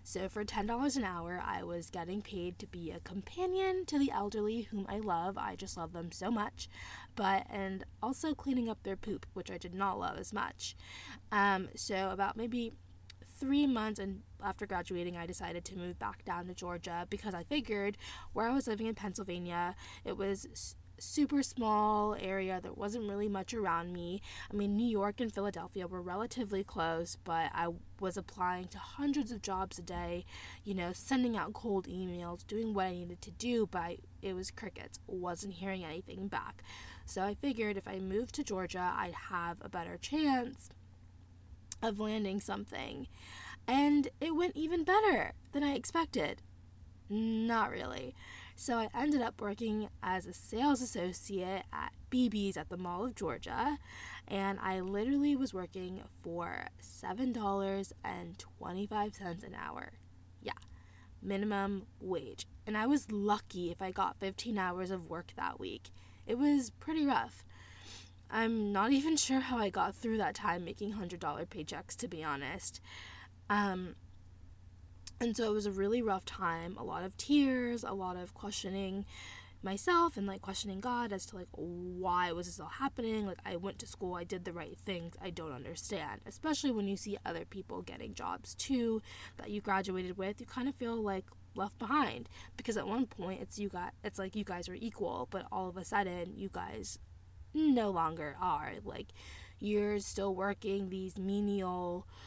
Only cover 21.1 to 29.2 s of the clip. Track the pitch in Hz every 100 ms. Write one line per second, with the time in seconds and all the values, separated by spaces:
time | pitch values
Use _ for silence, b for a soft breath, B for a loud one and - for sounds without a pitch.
21.1 | - 285 285 269 - 220 214 214 214 208
22.1 | 214 190 190 190 185 190 - 202 226 208
23.1 | 202 208 202 190 233 196 170 175 175 175
24.1 | 190 B B B 208 202 202 240 214 202
25.1 | 202 233 196 202 180 170 196 180 180 180
26.1 | 185 240 - 214 196 202 - 165 165 170
27.1 | - - 165 160 - 170 170 - - 190
28.1 | 185 180 - 180 180 180 - - - 285
29.1 | 285